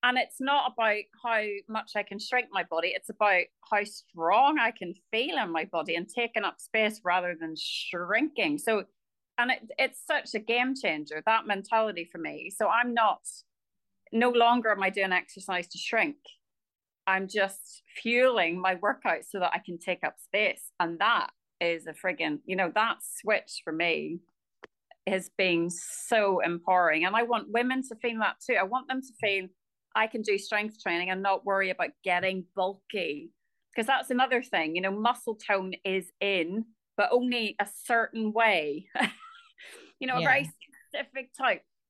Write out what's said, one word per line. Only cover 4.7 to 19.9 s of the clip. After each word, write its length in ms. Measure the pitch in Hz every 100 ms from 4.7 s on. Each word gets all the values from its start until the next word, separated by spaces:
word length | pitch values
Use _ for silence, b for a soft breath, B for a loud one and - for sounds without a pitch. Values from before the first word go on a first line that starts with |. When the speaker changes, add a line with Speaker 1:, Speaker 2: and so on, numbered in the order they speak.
| - 180 185 _
Speaker 1:
feel 260 | 220 277 320
in 100 | 208
my 160 | 165 160
body 300 | 170 156 170
and 120 | 185
taking 360 | - 233 226
up 160 | 202 -
space 400 | - 220 214 214
rather 300 | 180 180 180 170
than 200 | 165 160
shrinking. 1000 | - - - 175 175 214 302 - 185 147
So, 260 | - 220 180 _ _ _ _ -
and 100 | 240
it, 220 | - 220 -
it's 260 | 262 - -
such 300 | 302 - 220
a 40 |
game 360 | 214 233 254 262
changer, 480 | 208 156 151 156 156
that 220 | 220 202
mentality 580 | 196 196 226 220 175 170
for 140 | 180
me. 320 | 156 147 160
So 160 | - 208
I'm 240 | 220 247
not, 340 | 233 220 - - - - _ _ _ _ _ _
no 180 | 226 247
longer 400 | 240 233 247 226
am 140 | 202
I 80 | 190
doing 200 | 196 190
exercise 540 | 180 - - 190 180 175
to 100 | -
shrink. 380 | - 226 202 - - - _ _ _ _ _ _ -
I'm 200 | 190 190
just 560 | 208 196 196 - - _ -
fueling 580 | 226 240 262 233 170 175
my 160 | 185 185
workout 500 | - - - 165 -
so 140 | 202
that 140 | 180
I 60 | 175
can 180 | 190 170
take 240 | -